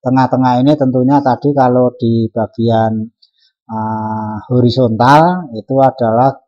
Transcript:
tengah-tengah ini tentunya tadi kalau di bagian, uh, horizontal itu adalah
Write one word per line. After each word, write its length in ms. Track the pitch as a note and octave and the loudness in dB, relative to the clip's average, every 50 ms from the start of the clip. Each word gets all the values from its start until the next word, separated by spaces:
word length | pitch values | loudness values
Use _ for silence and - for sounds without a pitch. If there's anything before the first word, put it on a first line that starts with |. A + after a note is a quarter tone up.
| _ | _
tengah-tengah 560 | B2+ B2+ C3 C3 B2+ - C3 C3 B2+ B2 B2 | 0 0 0 0 0 0 0 0 2 2 2
ini 160 | B2+ C#3+ D3+ | 2 2 2
tentunya 480 | D3+ C#3 B2+ B2 B2+ B2+ C3 C#3+ C#3+ C#3+ | 2 0 0 0 0 0 2 2 2 2
tadi 240 | C3+ A#2+ - - C#3+ C#3+ | 0 -2 0 -2 -2 0
kalau 400 | C#3 B2+ B2+ B2 B2+ B2 B2 B2 | 2 0 2 2 2 0 0 -2
di 320 | - A#2+ A2+ A2+ A2+ A2+ A2 | -2 -2 0 0 0 -2 -2
bagian, 720 | _ A#2+ A2 - _ - A2+ A#2 A2+ A2+ A2+ A2 A2 A2 A2 A#2 _ _ _ _ _ _ _ _ _ _ _ | _ -6 -6 -6 _ -4 -2 0 0 0 0 0 -2 -4 -6 -8 _ _ _ _ _ _ _ _ _ _ _
uh, 800 | _ - A2 A2 A2 A2 A2 A2 A3 A2 A2 A2 - G#2+ G#2 - - | _ -8 -8 -6 -6 -6 -6 -6 -6 -6 -6 -8 -8 -10 -12 -8 -2
horizontal 960 | B2+ B2 B2 B2 - B2+ C3 A#2 A2+ G#2 A#2+ B2+ C#3+ D3+ D#3+ F3+ F3+ F3+ E3+ C#3 A#2 | 0 0 2 2 2 0 0 0 0 0 2 4 4 4 4 4 0 -2 -6 -10 -14
itu 240 | A2 - _ C3+ C3+ | -14 -8 _ 0 2
adalah 560 | C3+ C3 B2+ - A#2+ A2+ A2 A#2 B2+ C#3 C3+ - _ | 2 2 2 0 -2 0 2 2 2 0 0 -4 _